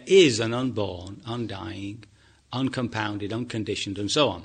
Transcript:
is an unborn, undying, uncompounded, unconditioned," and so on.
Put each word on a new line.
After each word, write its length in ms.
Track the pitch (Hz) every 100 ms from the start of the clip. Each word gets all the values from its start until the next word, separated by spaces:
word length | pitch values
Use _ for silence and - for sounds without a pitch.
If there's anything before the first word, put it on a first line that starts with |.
| -
is 340 | 190 156 110
an 140 | 113
unborn, 680 | 120 131 104 98 87 90 98 110
undying, 800 | 120 107 98 95 98 101 110 - _ _ _ -
uncompounded, 800 | 127 131 131 120 113 107 104 101
unconditioned," 640 | 113 123 113 104 98 104 95
and 120 | 101
so 200 | 151 127
on. 140 | 87